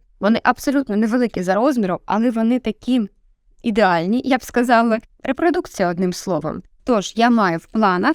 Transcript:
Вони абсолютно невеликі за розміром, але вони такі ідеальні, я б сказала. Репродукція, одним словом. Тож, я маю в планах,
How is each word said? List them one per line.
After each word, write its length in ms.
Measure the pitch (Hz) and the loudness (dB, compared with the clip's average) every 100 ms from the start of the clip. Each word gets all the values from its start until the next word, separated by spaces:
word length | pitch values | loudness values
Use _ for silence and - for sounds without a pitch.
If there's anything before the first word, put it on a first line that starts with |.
| _ _ | _ _
Вони 200 | 202 233 | 0 2
абсолютно 540 | - 240 - 277 262 208 | 0 0 0 -2 0 0
невеликі 460 | 220 247 240 - | 0 0 0 -2
за 120 | 185 | -2
розміром, 440 | 190 269 247 185 175 - | 0 2 0 -2 -4 -2
але 240 | 202 247 | 0 0
вони 280 | 226 226 254 | 0 0 0
такі 500 | 220 - - 254 202 - _ _ _ _ | -2 -6 -2 -2 -2 -10 _ _ _ _
ідеальні, 600 | 233 202 190 170 175 240 | -4 2 2 2 0 -2
я 140 | 254 170 | 0 -2
б 40 | |
сказала. 560 | - 240 254 233 233 220 - _ | -2 -2 2 2 2 0 -4 _
Репродукція, 640 | - 262 339 339 - - 180 | -6 -2 0 0 -6 -2 -2
одним 240 | 175 185 | 0 -2
словом. 500 | - 196 156 151 - - _ | -2 -4 -4 -4 -8 -12 _
Тож, 280 | - 220 - 226 | -2 0 0 0
я 140 | 240 | 2
маю 280 | 226 190 165 | 4 2 -2
в 80 | - | -4
планах, 480 | 220 202 180 233 | 0 2 2 0